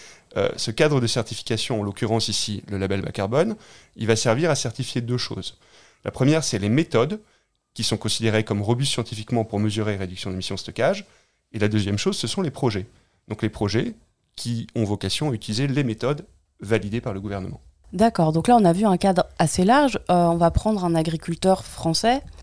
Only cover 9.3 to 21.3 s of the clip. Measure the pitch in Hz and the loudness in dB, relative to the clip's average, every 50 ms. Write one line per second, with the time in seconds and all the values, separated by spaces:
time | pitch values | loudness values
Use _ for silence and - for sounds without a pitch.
9.3 | 123 117 110 113 - 101 107 107 101 110 107 104 104 95 95 90 92 - - 101 | -2 -2 0 0 -2 0 0 0 0 -2 -2 -2 -2 -4 -6 -8 -8 -10 -8 -8
10.3 | 92 92 92 - 98 92 - - - - 117 160 202 202 196 - _ _ _ _ | -6 -6 -6 -6 -8 -8 -10 -10 -4 0 0 0 0 -2 -6 -14 _ _ _ _
11.3 | _ _ _ _ - 110 104 104 107 107 98 101 101 104 - 190 - - - 110 | _ _ _ _ -4 -2 0 2 2 2 2 0 -2 0 0 -2 -2 -2 -4 -4
12.3 | - 202 190 143 139 - 135 120 104 98 92 - _ _ _ _ _ _ _ - | -2 -2 -4 -4 -2 -2 -2 0 0 -2 -8 -8 _ _ _ _ _ _ _ -12
13.3 | 110 - - 104 - - 107 104 101 117 - 240 220 - _ _ _ _ _ _ | -6 -4 -4 -4 -2 -2 -2 0 0 0 -2 -2 -6 -10 _ _ _ _ _ _
14.3 | _ - - 117 120 113 - - _ 117 110 101 104 98 - 95 - - 151 151 | _ -10 -6 -6 -6 -6 -6 -6 _ -2 0 0 0 -2 -2 -4 -2 -2 -2 -2
15.3 | 123 104 - - 104 113 139 139 123 147 143 120 110 - 123 127 147 139 - - | -2 -4 -4 -6 -2 -2 -2 0 0 0 0 -2 -2 -2 -2 -2 -2 -4 -8 -16
16.3 | _ _ _ _ _ _ 101 101 113 107 - 104 104 120 - 127 98 95 98 104 | _ _ _ _ _ _ -2 0 0 0 0 -2 -4 -4 -4 -4 -6 -6 -6 -6
17.3 | 101 98 92 92 - - - - _ _ _ - - 180 220 233 226 - 165 156 | -6 -6 -8 -10 -12 -14 -18 -20 _ _ _ -10 2 4 4 4 4 4 2 2
18.3 | 156 165 156 - 247 233 208 170 170 185 220 208 180 175 - 196 185 180 - - | 2 2 4 6 6 8 8 6 4 4 4 2 4 4 4 2 4 2 0 -2
19.3 | - - 175 147 - - 180 202 247 285 294 262 - - - - 180 175 175 170 | 0 0 0 0 2 2 4 6 6 6 4 2 0 -2 0 2 2 4 4 4
20.3 | 170 170 170 170 - - - 220 220 202 180 170 165 165 160 165 165 156 - - | 4 4 2 2 2 2 0 0 0 0 0 2 2 2 2 0 -2 -4 -4 -6